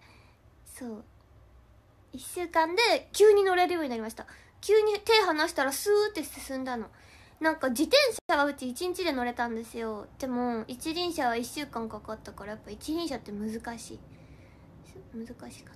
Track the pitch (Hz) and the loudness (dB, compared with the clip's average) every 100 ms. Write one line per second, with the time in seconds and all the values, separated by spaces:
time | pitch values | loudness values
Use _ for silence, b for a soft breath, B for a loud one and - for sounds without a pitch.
0 | b b b b _ _ - - 240 214 | b b b b _ _ -20 -14 -12 -12
1 | - - _ - - - - - _ _ | -16 -20 _ -20 -20 -20 -20 -20 _ _
2 | _ 262 - 359 339 339 320 359 466 320 | _ -16 -10 -8 -2 0 2 2 4 2
3 | - - 415 403 381 359 359 349 294 233 | 0 8 8 8 6 4 2 0 -2 -4
4 | 220 - - B B - - 427 427 403 | -6 -10 -16 B B -8 4 6 6 2
5 | - 440 370 311 330 - 269 277 403 415 | 4 6 6 2 0 0 -2 0 2 2
6 | 415 370 285 - - 262 262 247 208 B | 2 -2 -8 -10 -8 -6 -6 -6 -8 B
7 | B B B - 320 311 262 240 311 539 | B B B -2 0 2 0 0 4 6
8 | 554 - - 302 285 285 254 247 359 359 | 4 0 0 2 2 -2 -8 -6 -4 -2
9 | 349 262 240 240 240 226 226 233 226 214 | -2 -2 -4 -4 -4 -6 -8 -8 -8 -8
10 | - - 262 240 247 226 214 247 320 320 | -12 -10 -6 -2 -2 -4 -8 -8 -6 -4
11 | 349 320 247 233 240 302 285 233 226 214 | -4 -2 -2 -2 -4 -8 -8 -8 -8 -10
12 | 220 220 - 196 202 214 - 214 - 320 | -12 -12 -14 -14 -12 -12 -14 -12 -6 -6
13 | 339 247 - 202 214 220 233 233 - 220 | -4 -8 -10 -8 -8 -8 -10 -12 -14 -18
14 | - B B B B B B - - - | -20 B B B B B B -20 -20 -20
15 | - 226 233 247 240 - - | -16 -14 -14 -14 -18 -18 -20